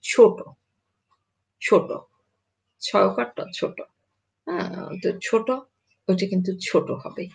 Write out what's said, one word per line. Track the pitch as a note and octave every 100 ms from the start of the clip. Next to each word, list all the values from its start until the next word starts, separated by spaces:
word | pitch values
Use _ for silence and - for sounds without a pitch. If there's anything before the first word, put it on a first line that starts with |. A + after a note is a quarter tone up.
ছোট, | - - A3+ - - - _ _ _ _ _ _ _ _ _ _
ছোট, | - F#3+ - - - _ _ _ _ _ _ _
ছয় | - G#3
ওকারটা | F#3+ F#3+ A#3+ - -
ছোট। | F3+ - - - _ _ _ _ _ -
হ্যাঁ, | F3 F#3 - - F#3
তো | G3+ F#3
ছোট, | - A3+ A3+ C4 - _ _ _ -
ওইটা | F#3 F#3+
কিন্তু | F#3+ F#3 F#3
ছোট | - F3+ -
হবে। | - - - F3+